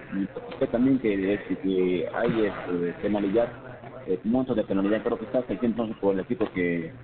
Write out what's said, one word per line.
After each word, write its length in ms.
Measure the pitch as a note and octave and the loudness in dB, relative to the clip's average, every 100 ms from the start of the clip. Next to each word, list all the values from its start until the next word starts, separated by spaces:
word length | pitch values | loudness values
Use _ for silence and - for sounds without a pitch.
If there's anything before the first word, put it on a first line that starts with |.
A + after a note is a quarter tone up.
| - - | -8 -4
Y 120 | G2 - - - | -4 -6 -10 -4
sé 100 | C3+ | 0
también 300 | A#2 C3 C3 | 2 4 4
que, 360 | A2+ G2 F#2+ G2+ | 4 2 2 0
este, 220 | - F2+ | -2 -4
que 520 | F#2+ F#2+ F#2 F2+ - - | 0 2 4 2 0 0
hay, 300 | A#2+ A2+ G#2 | 0 2 0
este, 480 | F2+ F2+ F2 F2 E2 | -2 -4 -2 -2 -2
penalidad, 460 | G2+ G#2 G2 G#2+ A#2+ - - - - - - | 0 0 2 2 2 -2 -14 -16 -16 -12 -4
eh, 120 | F#2 | -2
montos 320 | G#2 B2 B2+ A2+ | 2 2 2 0
de 80 | |
penalidad, 400 | G#2 F#2+ G2 G#2+ | 0 2 2 2
creo 160 | A2 A2+ | 0 -2
que 60 | A2 | -2
está 180 | C3 | -2
seiscientos 520 | B2 G2 A#2+ A2 A2 A2 | -2 0 0 0 -2 0
por 180 | G2 F#2+ | 2 2
el 60 | |
equipo 280 | F2+ B2 G#2 F#2+ | 0 -2 -2 0
que, 360 | F2 E2+ E2 - | 0 0 -4 -10